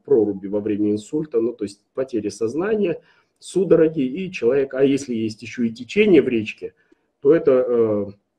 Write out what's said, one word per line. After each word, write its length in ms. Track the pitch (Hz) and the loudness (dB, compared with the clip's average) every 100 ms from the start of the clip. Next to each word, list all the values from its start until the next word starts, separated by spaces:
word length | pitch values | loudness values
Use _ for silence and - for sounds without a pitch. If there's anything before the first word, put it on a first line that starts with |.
| - | 0
проруби 420 | 127 104 98 98 | 2 2 -2 -6
во 140 | 104 | -4
время 300 | 107 104 104 | -2 -2 0
инсульта, 500 | 104 - 151 156 117 | -2 -4 -6 -4 -2
ну, 120 | 117 | -2
то 120 | 117 98 | -4 -10
есть 160 | - _ - | -10 _ -8
потеря 360 | 131 110 101 | -6 -4 -6
сознания, 720 | - 113 147 202 208 185 156 - _ _ _ | -4 -6 -4 -2 -2 -2 -4 -12 _ _ _
судороги, 640 | - 180 180 165 160 160 | -6 -2 4 4 4 0
и 300 | 127 156 185 | -4 -4 -8
человек, 420 | - 117 139 135 131 | -2 0 2 0 2
а 80 | 139 | 2
если 300 | 139 131 113 | 2 -2 -4
есть 260 | 110 110 | -4 -6
еще 200 | 113 - | -12 -4
и 80 | 117 | -4
течение 500 | 113 123 202 214 160 | -4 -2 2 6 6
в 40 | 123 | 4
речке, 440 | 117 107 - - - _ _ _ _ | 0 -4 -8 -14 -14 _ _ _ _
то 140 | 139 165 | 2 4
это, 300 | 143 127 123 | 4 2 2
э, 400 | 120 113 104 101 - _ | 0 2 0 -4 -12 _